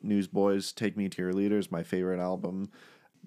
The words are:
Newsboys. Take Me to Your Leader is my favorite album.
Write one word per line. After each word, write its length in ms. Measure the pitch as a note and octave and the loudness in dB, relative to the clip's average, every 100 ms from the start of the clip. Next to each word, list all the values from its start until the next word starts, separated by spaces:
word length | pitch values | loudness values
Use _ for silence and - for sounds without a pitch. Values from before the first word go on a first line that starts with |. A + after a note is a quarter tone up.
Newsboys. 680 | G#2 G2+ F#2 G2 G2+ G2 F#2+ | 0 2 2 2 4 2 0
Take 240 | - G#2+ G#2 | -2 -2 0
Me 120 | G2 | -2
to 140 | - | -2
Your 100 | F2+ | -2
Leader 240 | F#2+ G2+ G#2 | 2 2 2
is 140 | F#2 | 0
my 140 | E2+ | -4
favorite 340 | E2 F#2 F#2 F2+ | -2 0 0 0
album. 500 | F2+ F#2 G2 F#2+ G2+ - - - _ _ | -2 -2 -4 -6 -8 -10 -20 -20 _ _